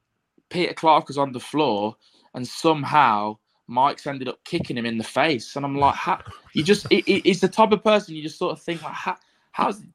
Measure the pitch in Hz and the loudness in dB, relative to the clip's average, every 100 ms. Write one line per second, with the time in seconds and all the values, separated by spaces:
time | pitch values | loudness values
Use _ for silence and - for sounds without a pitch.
0 | _ _ _ _ _ 170 170 - 160 156 | _ _ _ _ _ -4 -4 0 4 4
1 | - 139 139 123 - 143 147 104 107 110 | 4 -4 -4 -4 -6 -2 0 0 -2 -6
2 | _ _ _ - 123 - 165 156 131 151 | _ _ _ -12 -12 -2 0 0 2 4
3 | 131 107 104 107 _ _ - 120 139 - | 4 4 -2 -8 _ _ -6 0 0 0
4 | 151 139 127 - - 170 - 127 117 113 | -8 -8 -8 -10 -6 -6 -4 -6 -4 -4
5 | 110 - 156 131 - 143 139 139 139 - | -4 0 2 0 -4 -8 -4 0 2 0
6 | - 185 - - _ - 156 202 - 196 | -4 -6 -6 -20 _ -2 2 2 2 0
7 | - 190 202 190 185 - 220 208 220 214 | 2 2 2 2 2 4 4 4 4 2
8 | 202 156 151 - 175 160 - 170 151 156 | 0 -10 -10 -6 -6 -6 -8 -8 -8 -8
9 | 190 180 _ _ _ - - 214 151 | -8 -10 _ _ _ -4 -4 -4 -8